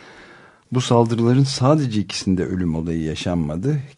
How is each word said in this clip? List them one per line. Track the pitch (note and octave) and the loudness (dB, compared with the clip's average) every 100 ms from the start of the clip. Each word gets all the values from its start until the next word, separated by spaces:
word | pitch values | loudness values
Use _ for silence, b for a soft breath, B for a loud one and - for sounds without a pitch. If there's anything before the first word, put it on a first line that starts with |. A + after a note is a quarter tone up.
| B B B B B B B | B B B B B B B
Bu | B2+ | -2
saldırıların | - A#2 A#2 A#2 A#2 B2+ | 2 4 4 2 2 2
sadece | C3+ - B2+ D#3 C3 G#2 | 2 2 2 2 2 -2
ikisinde | F2+ - G2 F#2 D2 | -2 -4 0 0 0
ölüm | F#2 F2 D#2+ | -2 -2 -2
olayı | E2 E2 | -2 -2
yaşanmadı. | D#2 D2+ G2 F2 D2+ E2 C3 D3+ - | -4 -4 -2 -2 -2 -2 -2 -2 -4